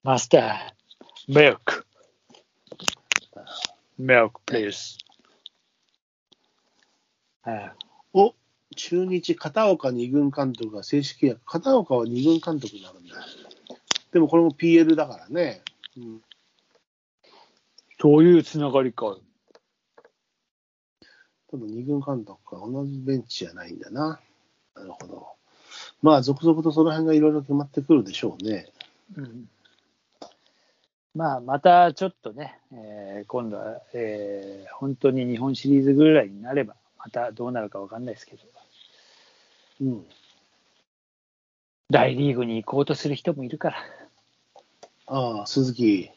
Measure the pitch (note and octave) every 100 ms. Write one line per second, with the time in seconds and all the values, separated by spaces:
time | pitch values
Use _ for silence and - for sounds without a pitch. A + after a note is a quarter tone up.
0 | C3+ B2 - D3+ A2+ G2+ - _ _ _
1 | - - - C#3+ C#3+ - - - - _
2 | _ _ _ - _ _ _ - - -
3 | _ - - - - - - _ _ -
4 | C3 B2 A2 - - A#2+ G#2 - - -
5 | _ _ _ _ - _ _ _ _ _
6 | _ _ _ _ _ _ _ _ _ _
7 | _ _ _ _ A#2+ A2 G2 - - _
8 | _ F#3 G#3+ _ _ _ _ - - F3
9 | F#3 F3+ E3+ D#3+ D#3 G#3+ G#3+ E3+ C3+ B2
10 | B2 C#3+ C#3+ C#3+ C3+ A#2 A2 G#2 - C#3+
11 | C#3+ - C#3 A2+ - E3 C4+ C4 F3 B2+
12 | A#2 B2 D3 E3 E3+ D3+ G#2+ G#2 F#2+ -
13 | - - - - - - _ - _ -
14 | _ F3 D3 E3 E3 C#3 E3 E3 D#3+ D#3
15 | C#3 - - D#3 D#3 G#2+ - _ - C3
16 | A#2 A2+ _ - _ _ _ _ _ _
17 | _ _ _ _ _ _ _ _ _ -
18 | D3+ D3+ E3+ E3+ D3 D#3 C#3+ C3+ B2+ -
19 | A2 F#2+ _ _ _ _ _ _ _ _
20 | _ _ _ _ _ _ _ _ _ _
21 | _ _ _ _ _ C3+ G#2+ A2+ B2+ C#3+
22 | C#3 C3 G#2 F#2+ - F2+ G#2+ C3 C#3 C#3
23 | C3 C3+ A#2 - F#2 - E2+ F2 - A#2
24 | D#3 D#3 _ _ _ _ _ - F#2+ -
25 | F2+ F#2+ - - _ _ _ - - _
26 | D3+ D3 B2 C#3 E3 D#3+ D#3+ D3+ D#3+ D#3
27 | D#3+ D#3 D3+ D3+ C#3 C#3+ C#3+ - C3+ D3+
28 | G2 - G#2+ F2 G#2+ G2+ - _ - _
29 | _ E3 B2+ A#2 A2+ _ _ _ _ _
30 | _ _ - _ _ _ _ _ _ _
31 | _ D#3 D#3+ C3 B2 D3 F3+ F3 F3 -
32 | F#3+ _ A#2 A2+ D3 - _ B2+ G#2+ G#2
33 | G2 G2+ G#2 B2 A#2 G2+ G#2+ A2+ _ A#2+
34 | A2 G#2 G2+ G2+ G2 G2 - - C3+ C3+
35 | C#3 C3 B2 A#2 C3+ B2+ C#3 C#3 C3+ C#3
36 | D#3 D#3 G2+ G2+ A#2 C#3 G#2+ - _ _
37 | A2+ A#2+ A#2+ A2 A#2+ B2 G#2 G2+ G2 A2+
38 | B2 G#2+ - - _ _ _ _ _ _
39 | _ _ _ _ _ _ _ _ C3+ A2+
40 | E2 _ _ _ _ _ _ _ _ _
41 | _ _ _ _ _ _ _ _ _ C#3+
42 | B2+ B2+ C#3+ B2 A#2+ A2+ - C3+ C#3+ D3
43 | D3 C#3 - C#3 B2 - - - - -
44 | - _ _ _ _ - _ _ - _
45 | - C3+ B2 A2 G#2 C#3 B2+ A#2+ A2+ G2
46 | F2